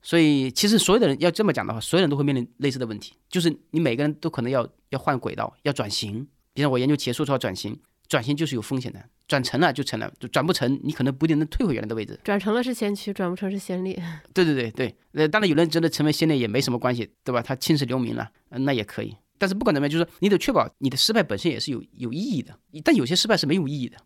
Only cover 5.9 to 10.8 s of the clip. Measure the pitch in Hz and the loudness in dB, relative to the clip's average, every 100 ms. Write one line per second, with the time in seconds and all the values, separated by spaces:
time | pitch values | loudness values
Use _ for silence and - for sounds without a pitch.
5.9 | - 107 107 143 _ _ - 147 127 127 | -4 -6 -8 -10 _ _ -2 0 2 2
6.9 | 147 - 120 143 131 113 95 107 - _ | 2 0 -2 -2 0 -2 -6 -8 -10 _
7.9 | _ _ 139 117 143 160 123 107 135 123 | _ _ -2 0 -2 -2 -4 -4 -6 -6
8.9 | 95 - _ - 143 120 127 175 139 135 | -12 -20 _ -2 -2 0 2 2 0 -4
9.9 | 110 110 _ 120 - 151 180 127 139 | -6 -8 _ -4 0 0 0 0 0